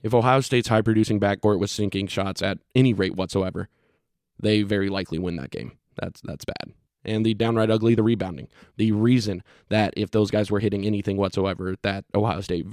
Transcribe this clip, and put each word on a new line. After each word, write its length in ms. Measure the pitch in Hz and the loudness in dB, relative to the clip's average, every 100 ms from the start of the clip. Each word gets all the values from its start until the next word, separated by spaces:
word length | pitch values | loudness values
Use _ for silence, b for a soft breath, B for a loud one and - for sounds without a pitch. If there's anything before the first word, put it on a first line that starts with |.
If 100 | 110 | 2
Ohio 280 | 120 120 135 | 2 4 2
State's 280 | 131 127 - | 2 0 2
high-producing 520 | 110 107 110 110 107 | 2 4 2 2 2
backcourt 380 | 101 101 107 101 | 2 2 0 0
was 120 | 101 | -2
sinking 380 | - 104 98 95 | -2 -4 -2 -4
shots 340 | - 98 92 | -4 -4 -4
at 160 | 95 92 _ | -4 -6 _
any 180 | 127 131 | 4 4
rate 220 | 98 95 | 4 -2
whatsoever, 540 | 90 92 98 95 92 98 _ _ _ _ _ _ _ | -2 -4 -2 -2 -6 -10 _ _ _ _ _ _ _
they 220 | 104 107 | 2 2
very 260 | 101 104 98 | 2 0 0
likely 300 | 98 92 82 | -2 -4 -4
win 180 | 90 85 | -4 -6
that 140 | 65 | -8
game. 220 | - - - _ - | -10 -10 -16 _ -10
That's, 200 | 87 - | -10 -10
that's 220 | - - | -12 -10
bad. 280 | - - - - _ _ | -10 -10 -14 -18 _ _
And 200 | - 107 | -4 0
the 100 | 113 | 0
downright 360 | 107 113 113 110 | 2 0 2 2
ugly, 240 | 110 113 | 2 4
the 80 | 117 | 4
rebounding. 460 | 110 113 92 82 - b b - | 4 2 -2 -8 -14 b b -2
The 160 | 110 | 0
reason 500 | 104 113 127 104 92 - b b | 4 4 4 2 -6 -10 b b
that 260 | 110 104 - | 0 0 -2
if 140 | 104 | -2
those 200 | 107 104 | 0 2
guys 200 | 107 101 | 0 0
were 100 | 104 | 0
hitting 240 | 104 101 | 0 -2
anything 320 | 101 104 101 98 | -2 -2 -2 -2
whatsoever, 600 | 98 - 98 90 92 95 | -2 0 -2 -4 -6 -4
that 220 | 101 98 - | -4 -4 -2
Ohio 260 | 101 107 85 | 0 0 -2
State 260 | 101 87 85 | -4 -4 -4